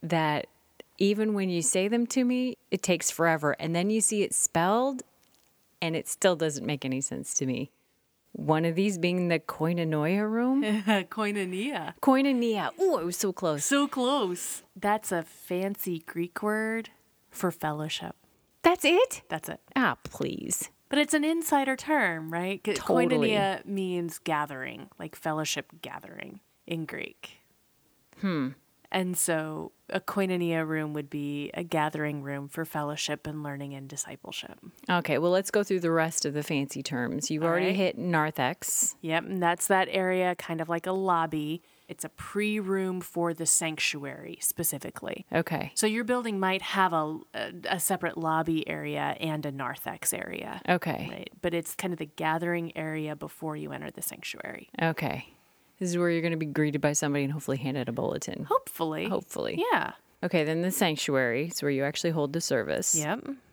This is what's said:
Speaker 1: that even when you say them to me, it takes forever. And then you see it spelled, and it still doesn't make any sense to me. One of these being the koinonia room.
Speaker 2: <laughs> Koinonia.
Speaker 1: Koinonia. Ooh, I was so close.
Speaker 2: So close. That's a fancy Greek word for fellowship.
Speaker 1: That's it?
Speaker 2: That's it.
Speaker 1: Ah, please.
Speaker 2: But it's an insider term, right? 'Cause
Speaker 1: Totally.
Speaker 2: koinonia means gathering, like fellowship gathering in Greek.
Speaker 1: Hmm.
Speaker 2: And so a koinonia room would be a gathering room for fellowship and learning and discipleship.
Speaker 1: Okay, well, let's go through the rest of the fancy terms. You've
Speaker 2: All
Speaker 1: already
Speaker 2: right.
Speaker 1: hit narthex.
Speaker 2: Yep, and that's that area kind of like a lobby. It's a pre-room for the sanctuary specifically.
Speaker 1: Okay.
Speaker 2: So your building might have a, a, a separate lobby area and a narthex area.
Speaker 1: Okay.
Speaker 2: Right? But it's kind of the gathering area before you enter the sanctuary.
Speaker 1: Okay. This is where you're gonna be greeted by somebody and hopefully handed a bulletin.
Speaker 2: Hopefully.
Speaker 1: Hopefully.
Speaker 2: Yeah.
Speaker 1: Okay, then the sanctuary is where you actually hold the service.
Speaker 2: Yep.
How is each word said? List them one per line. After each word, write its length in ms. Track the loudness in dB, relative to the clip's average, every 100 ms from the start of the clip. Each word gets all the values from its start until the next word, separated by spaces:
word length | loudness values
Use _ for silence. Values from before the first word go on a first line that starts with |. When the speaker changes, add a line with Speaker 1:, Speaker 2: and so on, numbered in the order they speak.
Speaker 1:
that 460 | 2 2 4 2 -2 _ _ _ -20 2
even 360 | 2 4 2
when 160 | 2 2
you 120 | 2
say 280 | 2 2 2
them 180 | 2 2
to 160 | 2
me, 340 | 2 2 0 -4 _
it 100 | -2
takes 300 | 2 2 2
forever. 460 | 4 4 6 2 0
And 160 | 0 0
then 140 | 2
you 100 | 2
see 240 | 2 2
it 100 | 0
spelled, 680 | 0 2 4 4 4 2 -2 -8 _ _ _ _ _ _ _
and 160 | -2 -2
it 100 | -4
still 300 | 2 2 4
doesn't 280 | 0 0 -2
make 200 | -2 -2
any 160 | -2
sense 320 | -4 -6 -4
to 120 | -2 -2
me. 240 | -2 -4 _ _ _ _ _ _
One 320 | -8 2 2
of 120 | 4 2
these 220 | 2 2
being 300 | 2 2 2
the 120 | 0
koinonia 920 | -2 -2 0 0 0 2 2 2 0
room. 320 | 0 2 2
Speaker 2:
<laughs> 480 | 2 0 2 2 2
Koinonia. 840 | -4 -2 -2 -2 -2 -4 -4 -6 0
Speaker 1:
Koinonia. 680 | 4 6 6 4 2 2 0 2
Ooh, 160 | 2 2
I 60 |
was 140 | 0 0
so 160 | -2
close. 320 | 0 0 0 2
Speaker 2:
So 220 | 2 2
close. 760 | 2 2 2 2 -2 -6 -8 -12 -4
That's 360 | 0 0 0
a 120 | -2
fancy 760 | -4 -12 -4 -2 -2 -4 -4 -4
Greek 420 | -6 -4 -4 -2
word 480 | -2 0 0 -2 -4 -14 _ _ _
for 220 | -2 -2
fellowship. 640 | 0 -4 -2 -4 -4 -8 -12 _ _ _ _
Speaker 1:
That's 220 | 4 6 6
it? 360 | 6 4 2 -8
Speaker 2:
That's 200 | -8 -6
it. 100 | -10 _ 0
Speaker 1:
Ah, 200 | 2 0
please. 680 | -6 -6 -4 -4 -4 -4 -6 _ _
Speaker 2:
But 100 | 2
it's 140 | 4
an 100 | 4
insider 520 | 2 0 2 2 4 -2
term, 560 | 2 2 4 0 -4
right? 320 | -2 -2 -2
'Cause 120 | -2 -2
Speaker 1:
Totally. 520 | 2 4 6 4 4
Speaker 2:
koinonia 340 | 4 2 0 -4
means 540 | -2 0 0 -2 -6
gathering, 680 | -2 0 0 -4 -10 -10 -16 _
like 160 | -14 -6
fellowship 560 | -4 -2 -2 -4 -6 -12
gathering 580 | -14 -14 -14 -14 -14 -14 _ _ -8
in 200 | -6 -6
Greek. 540 | -8 -10 -14 -20 -20 _ _ _ _ _ _ _ -6
Speaker 1:
Hmm. 280 | -2 0 -2 -6 _ _ _
Speaker 2:
And 280 | -2 -2 -2
so 560 | 0 0 -2 -6 -10 _ _
a 100 | -6
koinonia 680 | -4 -2 0 0 2 0 0
room 280 | -2 -2
would 160 | -6 -6
be 420 | -6 -4 -4 -6
a 100 | -8
gathering 600 | -2 0 0 0 -2 -4
room 240 | -6 -6 -8
for 160 | -6
fellowship 640 | -4 -4 -4 -4 -4 -4 -6
and 160 | -8
learning 300 | -8 -8 -8
and 160 | -10 -12
discipleship. 680 | -10 -10 -10 -12 -12 -12 -16 -20 -20 -2
Speaker 1:
Okay, 280 | 0 2 2
well, 140 | 4
let's 200 | 4 4
go 100 | 0
through 200 | 2 2
the 100 | 2
rest 320 | 4 2 0 -2
of 80 |
the 80 | -2
fancy 380 | 0 0 0 -4
terms. 480 | -4 -2 -2 -2 -2
You've 140 | 0
Speaker 2:
All 60 | 2
Speaker 1:
already 180 | 4 2
Speaker 2:
right. 80 | 2
Speaker 1:
hit 220 | 2 0
narthex. 1000 | 0 2 2 2 0 0 -2 0 0 -2
Speaker 2:
Yep, 240 | 0 0 0
and 180 | 2
that's 240 | 2 2 4
that 220 | 4 4
area 440 | 2 2 2 2 0
kind 260 | -4 -4
of 80 | -2
like 180 | -2 0
a 60 |
lobby. 680 | 0 2 2 2 0 -2 -6 _ _ _
It's 160 | -12 -12
a 40 |
pre-room 920 | _ -6 0 0 0 0 0 0 -2
for 320 | -4 0 0
the 120 | 0 2
sanctuary 920 | 2 2 0 -2 -2 -8 -10 -12 -6
specifically. 840 | -4 0 -2 -2 -8 -10 -8 -8 -2
Speaker 1:
Okay. 380 | -2 0 -2 -4 0
Speaker 2:
So 100 | 0
your 180 | 0 0
building 340 | -2 0 0
might 220 | 0 0
have 320 | -2 2 4
a, 260 | 4 0 -4 -8
a, 200 | -8 -8 -6 -4
a 100 | 0
separate 360 | 0 0 0 -2
lobby 500 | 0 2 2 0 0
area 480 | -4 -4 -2 -2 -2
and 260 | -2 -2 -4
a 60 |
narthex 640 | -4 -6 -6 -8 -4 -2
area. 480 | -2 -4 -8 -8 -8 0
Speaker 1:
Okay. 400 | 0 2 -4 -6
Speaker 2:
Right? 200 | -10 -12 -6
But 120 | -2
it's 220 | -2 -4 -6
kind 180 | -6
of 60 | -4
the 60 | -8
gathering 680 | -2 0 0 0 -2 -2 -6
area 400 | -6 -4 -6 -6
before 400 | -10 -8 -8 -6
you 160 | -8
enter 180 | -8 -10
the 100 | -8
sanctuary. 680 | -10 -8 -10 -10 -10 -12 -12 0
Speaker 1:
Okay. 520 | 0 2 -2 -4 -8 -20 _ _ _ _
This 100 | -2
is 60 | 2
where 120 | 2
you're 140 | 2
gonna 120 | 0 0
be 120 | -2
greeted 340 | 2 2 4
by 100 | 2
somebody 300 | 2 0 0
and 80 | 0
hopefully 260 | -2 -2 -2
handed 300 | -2 -2 -2
a 40 |
bulletin. 520 | -2 -2 -2 -4 -8 0
Speaker 2:
Hopefully. 560 | 0 0 -4 -4 -2 -2
Speaker 1:
Hopefully. 560 | -4 -4 -6 -4 -2 2
Speaker 2:
Yeah. 200 | 2 0 -8 _ _
Speaker 1:
Okay, 200 | 0 2
then 200 | 2 2
the 80 | 0
sanctuary 800 | 2 2 2 2 2 4 2 -2
is 120 | -2
where 80 | 0
you 140 | 0
actually 260 | 0 0 0
hold 240 | 2 0
the 80 | 0
service. 540 | 0 0 2 0 2 0
Speaker 2:
Yep. 320 | 0 -4 -4 -12 _